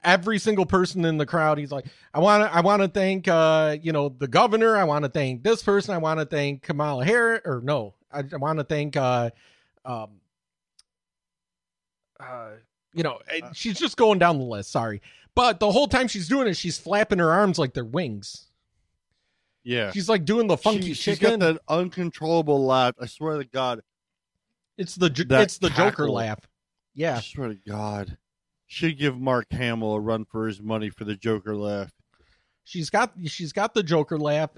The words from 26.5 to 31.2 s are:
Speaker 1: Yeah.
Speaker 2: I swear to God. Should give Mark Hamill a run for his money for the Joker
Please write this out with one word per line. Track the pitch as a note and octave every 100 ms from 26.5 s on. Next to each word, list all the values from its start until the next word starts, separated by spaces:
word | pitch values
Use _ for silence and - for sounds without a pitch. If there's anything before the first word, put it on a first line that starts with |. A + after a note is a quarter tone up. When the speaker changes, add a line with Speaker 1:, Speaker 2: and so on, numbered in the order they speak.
| _ _ _ _
Speaker 1:
Yeah. | C#3 D#3+ A#2+
Speaker 2:
I |
swear | - - B2
to | G2+
God. | - G#2 G#2+ G#2 G2 - _ _ _ _ _
Should | - E3 C#3
give | C#3+ B2+
Mark | C3 B2 G#2+
Hamill | - A#2+ A#2 A2 G#2+
a |
run | G#2+ A2 G#2+
for | A2 A2
his | G2+
money | G#2+ A2 G#2+
for | - G#2
the |
Joker | G2+